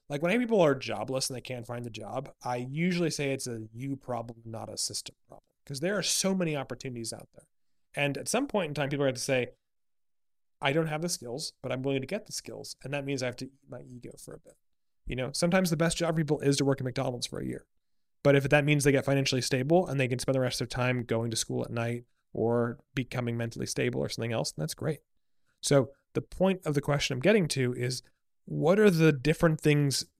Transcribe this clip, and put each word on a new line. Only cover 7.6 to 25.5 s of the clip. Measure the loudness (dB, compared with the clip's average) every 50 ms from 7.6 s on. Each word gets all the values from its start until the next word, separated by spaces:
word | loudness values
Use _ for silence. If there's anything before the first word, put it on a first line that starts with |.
| _ _ _ _ _ _ -4
And | 0 0 0 0 -2
at | -2 0
some | 0 0 0 0
point | 0 -2 -2 -2
in | -2
time, | -2 -2 0
people | 0 2 2
are | 2
gonna | 0 0
say, | -2 0 0 0 0 -2 -6 _ _ _ _ _ _ _ _ _ _ _ _ _ _ _ _ _ _ _ _ -2
"I | 0 2 2
don't | 2 2 0
have | -2 -2
the | -4 -4
skills, | -4 -6 -8 -8 -8 -8 -8 -10 -10 _
but | -8 -6
I'm | -4 -2
willing | -2 0 0 -2
to | -2 -4
get | -6 -8 -8
the | -8 -10
skills." | -10 -10 -10 -12 -12 -12 -12 -14 _ -10
And | -8 -6
that | -6 -4
means | -4 -4 -2 -2
I | -4
have | -6 -6
to | -10
eat | -12 -14 _ _ -18
my | -16 -16
ego | -16 -16 -18 -16 -16 -16 -18 -18
for | -16 -16 -16
a | -18
bit. | -18 -20 -20 _ _ _ _ _ _ _ _ _ -8
You | -6 -4
know, | -2 -4 -4
sometimes | -2 0 0 2 4 4 2 2
the | 2 2
best | 2 2 0 0
job | 0 0 0
for | 0
people | 2 2 0 2
is | 2 2 2 4
to | 4
work | 2 2 2
at | 0
McDonald's | -4 -2 -2 -2 -2 -4 -4 -6 -8
for | -6 -6
a | -6
year. | -6 -6 -8 -10 _ _ _ _ _ _ _ _ _ _ _ 4
But | 6 6
if | 6 6 6
that | 4 4 4
means | 4 4 4 6
they | 6
get | 4 4 4
financially | 2 2 2 2 2 0 0
stable | 0 0 0 0 2 4 4 4 4 2
and | 0 0
they | 0 0
can | 0 0
spend | 0 0 0
the | 0
rest | 0 0 -2 -4
of | -6 -4
their | -2
time | 0 0 0 0 0 0
going | 0 0 0 0 -2
to | -2 -2
school | -4 -2 -2 -4 -4
at | -4
night | -4 -4 -2 -2 -4 -6 -8 _ _ _ _ _ -4
or | 0 0 2 2 2 2 0 -2 -6 -12 _ -6
becoming | -6 -6 -4 -4 -4 -2 -2 -2 -2
mentally | -4 -4 -4 -6 -6 -6
stable | -2 -2 -2 -2 0 -2
or | -4 -4
something | -4 -4 -4 -2 -2
else, | -2 -2 -4
then | -4 -6 -6
that's | -6 -6
great. | -6 -4 -4 -4 -6 _ _ _ _ _ _ _ _ _ _